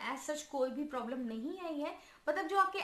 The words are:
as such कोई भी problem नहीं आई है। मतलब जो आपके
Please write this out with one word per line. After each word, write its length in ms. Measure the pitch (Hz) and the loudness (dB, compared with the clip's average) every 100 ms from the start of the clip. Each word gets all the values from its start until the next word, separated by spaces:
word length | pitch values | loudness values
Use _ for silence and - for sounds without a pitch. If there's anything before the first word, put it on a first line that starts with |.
| 220 | -4
as 120 | 262 - | -4 -4
such 120 | 302 | -4
कोई 260 | - 277 262 | -2 0 0
भी 140 | 233 294 | 0 -2
problem 340 | 262 226 254 240 | -2 -2 -2 -4
नहीं 320 | 226 269 381 349 | -2 -4 -4 -4
आई 140 | 294 | -2
है। 160 | 302 359 - - - | -4 -6 -14 -6 0
मतलब 180 | 311 339 | 0 4
जो 100 | 392 | 6
आपके 200 | 381 381 | 6 4